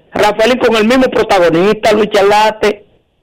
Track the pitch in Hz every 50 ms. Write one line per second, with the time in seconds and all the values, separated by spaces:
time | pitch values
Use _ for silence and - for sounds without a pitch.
0 | _ _ - - 196 214 208 220 220 233 254 233 - 240 226 220 214 220 254 262
1 | 262 254 - 247 208 - 208 190 175 165 156 165 185 208 214 214 - 226 214 214
2 | 208 - - 202 196 202 208 214 220 220 214 - 214 208 - - - _ _ _
3 | _ _ _ _